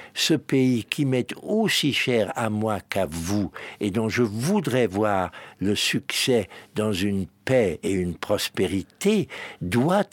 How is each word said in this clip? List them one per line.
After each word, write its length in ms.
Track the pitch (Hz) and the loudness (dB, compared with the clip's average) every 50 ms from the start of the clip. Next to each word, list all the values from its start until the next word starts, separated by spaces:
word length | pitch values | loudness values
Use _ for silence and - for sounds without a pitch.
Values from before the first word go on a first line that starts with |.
| - - - | -18 -12 -6
Ce 200 | - - - 165 | -2 0 2 2
pays 520 | 139 - - - 135 131 127 127 117 107 | 2 0 0 2 4 4 4 2 2 0
qui 200 | - - - 147 | -4 -4 -2 0
m'est 280 | 135 127 127 123 - - - | 0 2 0 0 -2 -6 -12
aussi 520 | - - 208 220 226 185 - - - 147 120 | -6 -2 0 2 2 2 2 2 0 0 0
cher 380 | - - - 123 117 104 92 - - | 0 0 2 2 2 2 0 -2 -2
à 120 | 117 110 | -2 -2
moi 300 | 107 107 107 110 107 95 | -2 -2 -2 -2 -2 -4
qu'à 240 | - - - 98 95 | -4 -4 -2 -2 -2
vous 460 | 78 76 85 82 82 101 104 98 78 - - - - - - | -2 -2 -4 -4 0 0 0 0 -2 -4 -10 -16 -14 -8 -4
et 100 | - 104 | -4 -2
dont 180 | 90 113 113 110 | 0 0 -2 0
je 140 | 101 117 123 | 0 0 0
voudrais 640 | 113 101 110 120 156 202 214 165 135 113 131 120 101 | 0 0 -2 -2 0 0 0 0 0 0 2 0 2
voir 440 | 90 98 110 107 101 95 92 85 - - - - - - | 2 2 0 2 2 0 0 -2 -6 -12 -20 -18 -10 -4
le 160 | 90 98 104 | 0 0 0
succès 720 | 95 - - - 110 - - - - - - 127 117 98 - - - - - - | 0 0 0 0 -2 -4 -4 -4 -2 0 2 2 2 2 -2 -8 -20 -20 -10 -4
dans 180 | - 107 107 107 | -2 -2 0 0
une 320 | 85 95 104 101 98 92 78 _ _ - | 0 0 0 0 0 -2 -4 _ _ -2
paix 380 | - 131 127 113 92 80 - - | 2 2 4 4 2 0 -2 -2
et 80 | - | -2
une 240 | 98 95 90 87 82 | -2 0 -2 -2 -4
prospérité 1120 | - - - 107 98 - - - - 98 90 92 98 87 - - - - 196 220 208 147 - - - - - - - | -6 -4 -2 -2 -2 -2 -4 -2 -2 -2 0 0 -2 -4 -6 -8 -2 0 2 2 2 2 -2 -6 -14 -14 -14 -12 -8
doit 440 | - 87 90 120 123 156 180 208 202 - | -6 0 2 2 4 4 4 2 0 0